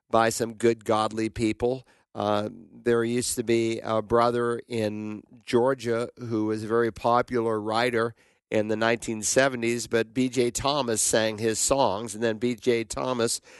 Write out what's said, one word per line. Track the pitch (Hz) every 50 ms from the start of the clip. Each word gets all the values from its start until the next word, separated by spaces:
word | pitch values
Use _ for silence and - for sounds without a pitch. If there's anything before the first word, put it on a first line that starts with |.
| _ _
by | - 113 113 113
some | 110 - 120 113 113
good, | 104 120 117 117 113 104
godly | 107 110 107 110 107 110 110 113 110
people. | - 113 117 110 107 - 120 120 131 131 - _ _ _ _ _ -
Uh, | 110 104 104 104 104 107 107 92 95 92 - - -
there | 113 120 117 117 117
used | 117 120 123 120 - -
to | 131 113
be | 110 117 117 117 113 113 -
a | - 110 113 110
brother | 104 104 120 117 117 120 120 120 120 117 117 117 -
in | - 120 113 110 104 104 107 107 107 107 104 - _ - 123 _
Georgia | - - 117 120 135 139 131 110 120 117 113 120 - - -
who | 123 117 113 107 107
was | 107 110 107 113
a | 104
very | 113 117 120 113
popular | 107 - - 120 117 123 120 - 123 120 113 113 110 107
writer | 104 107 110 113 120 127 117 110 113 120 117 _ _ _ _ _ _ -
in | 110 110 107 107
the | 110
nineteen | 107 113 113 120 117 - - 113 110
seventies, | 107 - - 131 135 139 127 120 117 117 117 120 110
but | 117 117 117 113 113
B | 113 135 127 131
J | 117 127 120 120
Thomas | 117 - - 135 143 147 131 117 110 107
sang | - - - 113 110 110 110 104
his | 113 113 110 -
songs, | - - 135 139 131 107 92 104 117 113 101
and | 107 117
then | 117 110 107
B | 120 123 123
J | 104 - 123 120 117
Thomas | 117 107 - 139 135 127 127 120 113 117 - - - - -